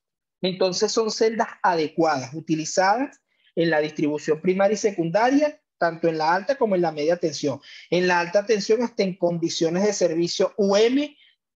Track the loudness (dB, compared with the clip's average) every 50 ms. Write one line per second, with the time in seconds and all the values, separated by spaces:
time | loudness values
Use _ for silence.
0 | _ _ _ _ _ _ _ _ -4 -4 -2 0 0 -2 0 0 -2 -2 0 0
1 | -2 -2 0 0 0 0 0 0 -4 -4 -4 -4 -2 0 0 0 0 -2 0 0
2 | 0 0 0 -2 -4 -8 -12 -10 -6 -4 -4 -4 -4 -2 0 2 2 2 2 2
3 | -2 -6 -8 _ _ _ _ _ _ _ _ -2 0 2 2 0 0 -2 -2 -4
4 | -2 -2 -2 -2 -2 -2 -2 -2 0 0 0 2 2 2 2 0 -2 -2 -2 -2
5 | -2 -2 0 2 2 2 2 2 2 0 -2 -6 _ _ _ -4 -2 -2 -2 0
6 | -2 -2 0 0 0 0 0 0 0 -2 -2 0 0 0 2 2 0 0 -2 -2
7 | 0 0 0 0 0 -4 -4 -4 -4 -4 -4 -6 -10 -16 -20 -20 -8 -2 0 0
8 | 2 2 2 0 0 0 0 0 0 2 0 0 2 2 0 0 0 -2 -2 -2
9 | -2 -2 -2 -2 -2 -2 0 0 -2 -4 -2 0 -2 0 0 0 0 0 0 0
10 | 0 0 0 0 -2 -2 0 -2 -2 -2 0 0 0 2 4 4 4 4 2 0
11 | -2 -4 -8 _ _ _ _ _ _ _ _